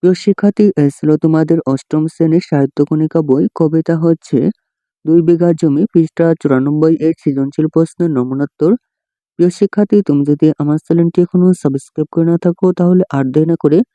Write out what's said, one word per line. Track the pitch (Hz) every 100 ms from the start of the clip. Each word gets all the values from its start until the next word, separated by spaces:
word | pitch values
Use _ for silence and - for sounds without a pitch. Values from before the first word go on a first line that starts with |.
প্রিয় | 180 185
শিক্ষার্থী, | - 196 202 - 208 -
এই | 143
ছিল | - 151 151
তোমাদের | 160 160 156 165 139
অষ্টম | 135 - 156 160
শ্রেণীর | - 165 165 -
সাহিত্য | 147 139 - 143
কণিকা | 156 156 165
বই। | 151 131 180 -
কবিতা | 160 160 160 165
হচ্ছে | 165 165 - 139 151 - _ _ _ _ 151
দুই | 165
বিঘা | 165 170 175
জমি, | 170 160 143 170
পৃষ্ঠা | 180 160 - 165 165
চুরানব্বই | 147 131 135 151 156 160
এর | 160 165
সৃজনশীল | - 139 135 139 156
প্রশ্নের | 160 165 - 170
নমুনোত্তর। | 139 127 135 143 _ 156 240 _ _ _ _ _ _
প্রিয় | 175
শিক্ষার্থী, | - 202 - 208 208
তুমি | 196 143 143
যদি | 147 156 151
আমার | 147 151
চ্যানেলটি | _ 170 170 -
এখনো | 175 180 180
সাবস্ক্রাইব | 185 147 135 - - 156
করে | - 165
না | 170
থাকো, | 175 170 185
তাহলে | 180 180 185 185
আর | 139 135
দেরি | 135 160
না | 165
করে | 151 156 254